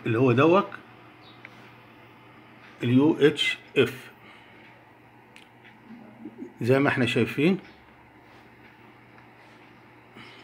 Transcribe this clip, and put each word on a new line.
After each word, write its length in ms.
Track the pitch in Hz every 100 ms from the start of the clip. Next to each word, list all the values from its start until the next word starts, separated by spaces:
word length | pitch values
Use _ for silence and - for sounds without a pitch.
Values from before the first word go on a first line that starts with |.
| 127
اللي 140 | 113
هو 120 | 131
دوك 360 | 120 156 190 196 - - - - - - - - - - - - - - - - - - - - -
اليو 340 | 120 127 151 -
اتش 380 | 143 151 - - - -
اف 340 | 117 - - - - - - - - - - - - - - - - - - - - - - - - - - -
زي 180 | 120 135
ما 100 | 143
احنا 160 | - 117
شايفين 520 | 127 113 - 160 190 - - - - - - - - - - - - - - - - - - - - - - - - - - - -